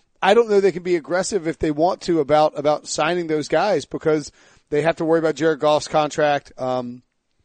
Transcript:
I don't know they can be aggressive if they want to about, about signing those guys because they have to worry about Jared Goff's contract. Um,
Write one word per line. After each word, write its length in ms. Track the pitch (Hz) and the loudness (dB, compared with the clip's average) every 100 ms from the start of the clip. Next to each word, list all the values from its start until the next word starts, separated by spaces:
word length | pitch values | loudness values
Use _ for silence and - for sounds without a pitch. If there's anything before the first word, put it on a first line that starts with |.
| _ _ | _ _
I 140 | 185 | 4
don't 160 | 226 226 | 4 4
know 120 | 202 | 4
they 100 | 196 | 2
can 100 | 170 | 0
be 140 | 180 175 | -2 -2
aggressive 520 | 135 175 180 202 160 | 0 -4 -2 -4 -4
if 120 | 147 | -4
they 100 | 160 | -4
want 320 | 147 170 - | 0 0 0
to 200 | - 165 | -2 -2
about, 360 | 135 151 151 - | 2 4 2 0
about 300 | 143 147 - | -2 -2 -4
signing 400 | - 156 180 165 | -4 -2 -2 -2
those 220 | 156 139 | -4 -2
guys 360 | 160 208 165 - | -2 0 -2 -4
because 460 | 143 156 151 143 - _ _ _ | -4 0 0 -2 -16 _ _ _
they 100 | 147 | -2
have 140 | 156 165 | -2 -2
to 100 | 160 | 0
worry 140 | 165 | 2
about 160 | 160 139 | 0 0
Jared 240 | 160 143 | -2 0
Goff's 280 | 151 151 - | 2 0 0
contract. 640 | 160 151 - 147 143 - - | -2 -2 0 0 0 -6 -8
Um, 460 | 127 127 123 123 _ _ _ _ | -6 -4 -6 -14 _ _ _ _